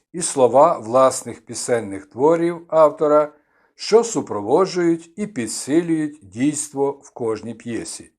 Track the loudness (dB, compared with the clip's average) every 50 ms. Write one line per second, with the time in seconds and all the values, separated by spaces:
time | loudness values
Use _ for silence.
0 | _ _ -10 -8 -8 -4 0 2 4 4 6 6 6 6 4 0 -4 0 2 4
1 | 4 4 2 -2 -10 -12 -14 -14 _ -14 -12 -8 -4 -2 -2 -2 -2 -6 -10 -12
2 | -12 _ -4 0 2 2 2 2 0 -2 -4 -6 -8 -2 2 4 4 4 4 2
3 | 0 2 4 2 2 0 -6 _ _ _ _ _ _ _ _ -14 -4 2 4 4
4 | 4 2 -4 -6 -6 -4 -6 -6 -2 2 2 2 2 2 0 0 0 0 0 0
5 | -4 -14 -12 -10 -10 -8 -6 -6 -6 -6 -6 -8 -4 0 0 0 0 0 -2 -2
6 | -2 -6 -8 -12 -20 -14 -6 -2 -2 -2 -2 -2 -8 -8 -4 -4 -4 -4 -4 -8
7 | -14 -18 -12 -8 -6 -4 -4 -6 -8 -12 -14 -12 -10 -10 -8 -8 -8 -10 -14 -16
8 | -18 _ _